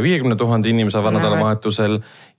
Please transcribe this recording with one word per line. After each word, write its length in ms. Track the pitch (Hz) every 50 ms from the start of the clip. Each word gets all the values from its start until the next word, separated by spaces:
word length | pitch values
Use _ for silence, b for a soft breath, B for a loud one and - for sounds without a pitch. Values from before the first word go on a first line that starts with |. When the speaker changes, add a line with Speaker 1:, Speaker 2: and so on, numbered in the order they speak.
Speaker 1:
viiekümne 340 | 110 156 185 165 127 127 117
tuhande 340 | 98 120 117 117 113 107 110
inimese 320 | 113 113 110 104 98 110
Speaker 2:
Näe. 100 | 104 107
Speaker 1:
nädalavahetusel. 880 | 107 107 107 107 104 104 107 110 110 110 - 107 101 - 110 104 107 104 107 B B B B B B